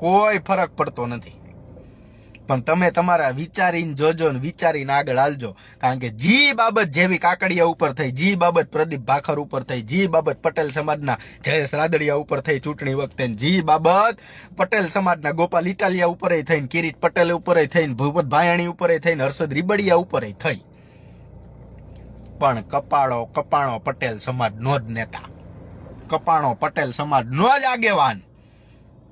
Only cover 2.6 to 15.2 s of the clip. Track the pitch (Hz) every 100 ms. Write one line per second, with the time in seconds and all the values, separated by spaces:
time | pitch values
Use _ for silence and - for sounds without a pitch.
2.6 | 120 165 180 170 175 170 143 127 165 -
3.6 | 180 170 165 139 156 165 165 131 143 -
4.6 | 170 156 135 139 139 127 143 139 117 95
5.6 | - - 131 131 123 107 151 247 285 233
6.6 | 226 220 190 139 185 175 175 180 190 180
7.6 | 165 165 156 127 139 127 180 196 175 170
8.6 | 147 151 160 147 113 139 - 147 147 139
9.6 | 123 127 110 165 190 165 160 - 220 175
10.6 | 151 139 151 151 143 120 - - - 156
11.6 | 139 147 160 160 147 143 147 147 143 143
12.6 | 151 147 143 135 135 - 127 107 135 185
13.6 | 165 156 160 185 220 220 - - - -
14.6 | 185 214 175 202 185 170